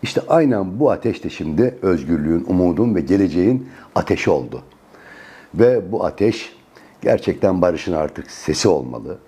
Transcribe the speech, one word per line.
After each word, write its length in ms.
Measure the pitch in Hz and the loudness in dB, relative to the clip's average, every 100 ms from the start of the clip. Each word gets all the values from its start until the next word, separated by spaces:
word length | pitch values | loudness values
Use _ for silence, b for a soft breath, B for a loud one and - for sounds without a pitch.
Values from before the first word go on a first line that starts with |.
İşte 180 | - - - | -4 -6 0
aynen 520 | 160 151 110 95 98 | 2 4 2 -2 0
bu 120 | 143 | 0
ateş 320 | 98 120 98 | 2 -2 -4
de 60 | - | -8
şimdi 480 | - 78 78 123 123 | -8 -4 0 0 2
özgürlüğün, 640 | 95 85 67 82 76 82 - | 0 0 0 -2 2 0 0
umudun 480 | 92 90 85 117 95 | 2 2 2 0 0
ve 60 | |
geleceğin 680 | 76 98 95 80 92 131 131 B B - | 2 2 2 2 2 2 -2 B B -4
ateşi 340 | - 90 - | -2 0 2
oldu. 320 | 78 62 62 - _ _ B B B B B B - | 0 -2 -12 -16 _ _ B B B B B B 2
Ve 360 | 117 123 92 | 4 4 -2
bu 140 | - 90 | -4 -4
ateş 500 | - 104 113 - - _ B B B | 0 0 0 -8 -18 _ B B B
gerçekten 600 | - 110 - 87 101 92 | 0 0 0 0 0 2
barışın 320 | 90 82 - | 2 0 -4
artık 380 | 82 76 - 65 | -2 -4 -6 -16
sesi 360 | - - 76 107 | -12 -6 0 2
olmalı 500 | 78 64 60 55 - | 2 -2 -12 -12 -14